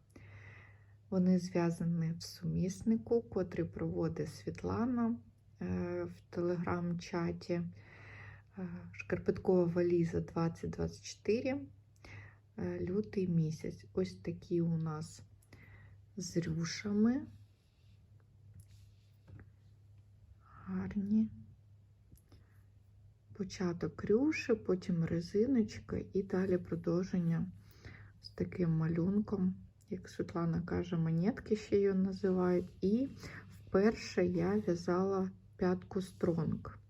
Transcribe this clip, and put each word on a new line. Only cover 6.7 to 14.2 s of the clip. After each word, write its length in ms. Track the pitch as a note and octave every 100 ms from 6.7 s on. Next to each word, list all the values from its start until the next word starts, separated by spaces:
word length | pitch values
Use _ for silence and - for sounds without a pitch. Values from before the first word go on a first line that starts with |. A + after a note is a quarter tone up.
| F3 F3 F3 - F3 E3+ F3 -
Е, 1160 | F3 E3+ - - - - - - - - - F3+ F3 E3+
шкарпеткова 720 | - - F3 G3+ G3 - F#3
валіза 560 | E3+ F3 F3 F3 E3 E3+
двадцять 500 | D#3+ E3 E3 - E3+
двадцять 340 | E3+ E3 -
чотири, 560 | - - - A#3 C#4 C#4+ - - - _ - - - - _ -
е, 240 | F3 F3
лютий 480 | F3 G3 G#3+ G3+ F3+
місяць. 560 | E3 D#3 D#3 - - -
Ось 200 | F#3+ F#3
такі 460 | -